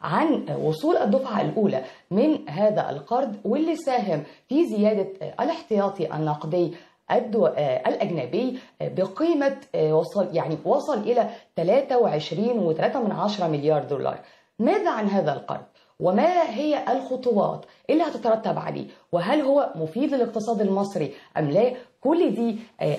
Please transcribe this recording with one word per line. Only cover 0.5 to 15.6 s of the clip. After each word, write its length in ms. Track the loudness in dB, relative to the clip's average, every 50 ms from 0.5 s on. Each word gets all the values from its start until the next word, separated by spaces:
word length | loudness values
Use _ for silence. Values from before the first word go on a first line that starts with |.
| -4 -2 0
وصول 340 | -2 -2 0 0 0 2 2
الدفعة 440 | 2 2 2 2 0 0 -2 -2
الأولى 420 | -2 0 0 0 0 0 0 -2 -4 -8 -12 -20 _ _
من 380 | 0 2 2 2 2 0 -4 -6
هذا 400 | -2 0 2 2 2 2 -2 -2
القرض، 460 | -6 -8 -6 -2 -2 -2 0 -2 -4 -6 -4
واللي 300 | -2 0 0 0 0 -2
ساهم 480 | -2 -2 -2 -2 0 0 0 -2 -2 -4 -8 -16 -20 _ _
في 160 | 0 2 2 2 2 2
زيادة، 300 | 2 4 2 2 0 -4 -6 -10
آه، 220 | -12 -10 -6 -4 -2
الاحتياطي 720 | -2 -2 -4 -4 -2 0 2 2 0 -2 -4 -4 -4 -4
النقدي 580 | -2 -2 -2 -2 -4 -4 -2 0 0 0 0 -2 -8 -16 -20 _ _ _ 0
الدو-، 340 | 0 0 0 0 0 2 2
آه، 440 | 2 2 0 0 0 0 0 0 -2
الأجنبي، 680 | -2 0 -2 -2 -2 -4 -4 -2 -2 -2 -2 -2 -4 -6 -12 -18 _ -8
آه، 60 | -8 -4
بقيمة، 720 | -2 -2 -2 -2 -2 0 2 2 2 2 2 0 0 -2 -6 -6 0
آه، 180 | 0 2 4 4
وصل، 420 | 2 2 2 0 0 0 0 0
يعني 220 | -2 -2 -2 -4 -4 0
وصل 320 | 0 2 2 2 0 -2 -2
إلى 300 | 0 0 2 2 0 0 -4 -10 -18 _ _
تلاتة 420 | -2 2 4 4 4 4 2 2 2
وعشرين 640 | 4 2 2 -2 -2 -4 -4 -2 0 0 0 0
وتلاتة 440 | 0 0 0 0 0 0 0 0 -2
من 80 | -2
عشرة 360 | -2 -2 -2 -2 0 0 -2 0
مليار 360 | 0 0 2 2 2 2 0
دولار. 360 | -2 -4 -2 -2 -4 -4 -6 -10 -20 -20 _ _ _ _ 0
ماذا 320 | 2 2 2 2 0 0
عن 160 | -2 0 -2 0
هذا 260 | 0 2 0 0 -2
القرض؟ 300 | -4 -6 -8 -8 -10